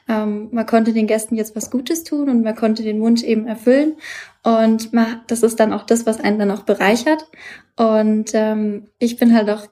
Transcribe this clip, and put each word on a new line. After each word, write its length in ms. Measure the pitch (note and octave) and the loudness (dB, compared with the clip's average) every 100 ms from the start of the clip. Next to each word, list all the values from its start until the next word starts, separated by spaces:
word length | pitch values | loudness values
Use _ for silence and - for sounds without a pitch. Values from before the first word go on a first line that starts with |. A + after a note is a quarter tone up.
| - | -6
ähm, 400 | A3 G#3+ G#3 A3 | -4 -2 -6 -6
man 120 | A#3 | -6
konnte 300 | A3 A3+ A3+ | 0 2 2
den 120 | A3+ G#3+ | 0 0
Gästen 300 | G#3+ - A3 | -2 -2 -4
jetzt 180 | G#3+ | -4
was 160 | G#3+ - | -8 -6
Gutes 320 | B3+ C#4 E4 | -6 -4 -6
tun 280 | - D4 C#4+ | -4 -4 0
und 120 | A#3+ | 0
man 140 | A3 A3 | 0 0
konnte 260 | A3 A3 | -2 -2
den 180 | G#3+ G#3+ | -4 0
Wunsch 200 | A3+ A#3 | 2 2
eben 240 | A#3+ A3 A3+ | 0 -2 -2
erfüllen. 500 | G#3+ B3 C4+ D#4 D#4 - - - _ | -2 2 4 2 -4 -12 -16 -18 _
Und 520 | A#3 A3+ A3+ A3 - | 0 2 4 2 0
ma-, 260 | A#3 A3+ A#3 - | 0 0 -4 -6
das 160 | A#3 | 0
ist 180 | A#3 A#3 | 0 2
dann 140 | G#3+ | 0
auch 80 | G3+ | 0
das, 240 | - A#3 A3 | -2 0 0
was 140 | A3 | -2
einen 180 | G#3 G#3+ | -2 0
dann 120 | G3+ | 0
auch 120 | G3+ | -2
bereichert. 680 | - G3+ F#3+ A#3 D4+ D#4 - - - - _ - | -2 0 2 2 0 -2 -4 -20 -20 -20 _ -2
Und, 540 | A3+ G#3+ G#3+ G#3+ G#3+ | 2 2 2 0 0
ähm, 540 | A3+ G#3+ G#3+ G#3+ G3+ - _ | 0 0 0 -2 -6 -12 _
ich 200 | A#3 A#3+ | -4 2
bin 160 | A#3 | 4
halt 160 | A#3 G#3 | 4 2
auch 160 | G#3+ - | -4 -10